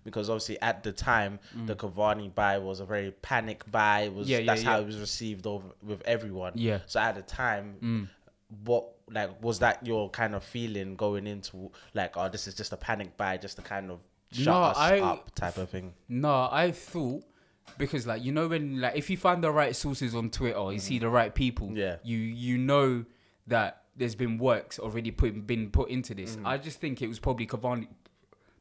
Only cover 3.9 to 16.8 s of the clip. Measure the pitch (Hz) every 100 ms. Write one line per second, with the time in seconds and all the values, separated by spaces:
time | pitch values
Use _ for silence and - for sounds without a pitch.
3.9 | 104 104 98 135 127 113 107 117 110 104
4.9 | 107 104 - 113 101 92 104 95 - 104
5.9 | 101 - 117 113 92 90 101 117 104 -
6.9 | 113 110 101 95 - 127 104 101 98 117
7.9 | 113 98 - _ _ _ 107 107 120 -
8.9 | - - 110 101 95 117 104 120 - 120
9.9 | 113 101 - 113 101 - 120 117 104 98
10.9 | 95 104 101 104 104 95 95 92 - -
11.9 | 107 90 87 87 98 - - 107 - -
12.9 | 110 95 - 101 92 95 - - 98 98
13.9 | 87 - _ _ 117 143 180 170 127 156
14.9 | 196 190 - - - 90 90 90 95 92
15.9 | 87 - 123 147 139 127 139 175 -